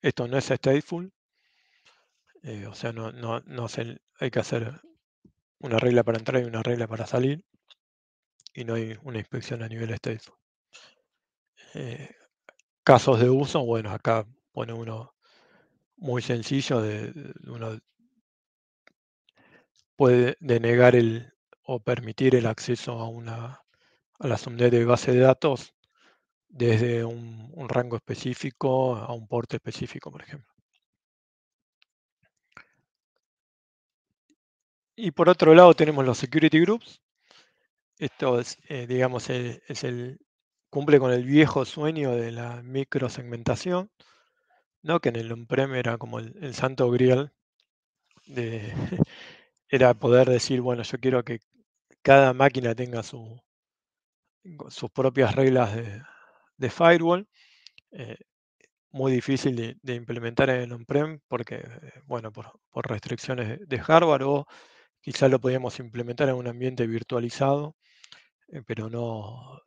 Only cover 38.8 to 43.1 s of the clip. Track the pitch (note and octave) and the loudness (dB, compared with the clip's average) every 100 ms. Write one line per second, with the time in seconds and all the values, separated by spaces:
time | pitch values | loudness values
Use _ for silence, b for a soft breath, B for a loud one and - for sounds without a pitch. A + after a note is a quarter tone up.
38.8 | A#2+ B2+ B2+ B2 - B2+ A#2+ A#2+ _ C#3+ | -4 0 0 -2 -6 -6 -6 -10 _ -10
39.8 | C3 A#2+ B2 C#3+ _ _ _ _ _ C#3+ | -8 -8 -10 -14 _ _ _ _ _ -6
40.8 | D3 D3 B2+ B2 B2+ D3 D#3 C#3 B2+ - | 4 4 6 0 4 6 6 2 -4 -4
41.8 | D3+ D#3+ C#3 A#2+ A#2 A#2 A#2+ A#2+ A#2+ C3 | -6 -2 -2 -2 -4 -8 -12 -12 -8 -8
42.8 | C3+ C#3+ B2+ | -4 -4 -4